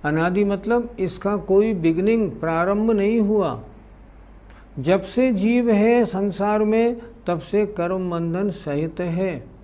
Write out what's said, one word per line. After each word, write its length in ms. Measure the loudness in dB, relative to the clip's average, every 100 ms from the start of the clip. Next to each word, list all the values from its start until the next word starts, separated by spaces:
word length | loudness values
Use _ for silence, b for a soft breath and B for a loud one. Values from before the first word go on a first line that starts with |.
अनादि 400 | 0 0 0 0
मतलब 520 | 0 -2 0 -2 -2 -6
इसका 360 | -6 -4 -4 -4
कोई 380 | 2 4 4
beginning, 560 | 2 0 2 2 2 0
प्रारंभ 600 | -4 -4 0 0 2 2
नहीं 300 | 2 2 2
हुआ। 400 | 2 2 0 -4 -12 -20 -20 -20 -20 -20 -20 -20 B B B -6
जब 240 | 0 0
से 300 | 0 0 2
जीव 380 | 2 2 2 2
है 340 | 4 4 4
संसार 540 | 2 0 -4 -2 0 2
में, 380 | 2 2 2 -2 B -10 -4
तब 140 | -4
से 260 | -2 0 0
कर्म 440 | -2 -2 -2 -2
बंधन 400 | -2 -2 -2 -4
सहित 500 | -4 -4 -4 -4 -4
है। 440 | -4 -2 -2 -4 -12 -20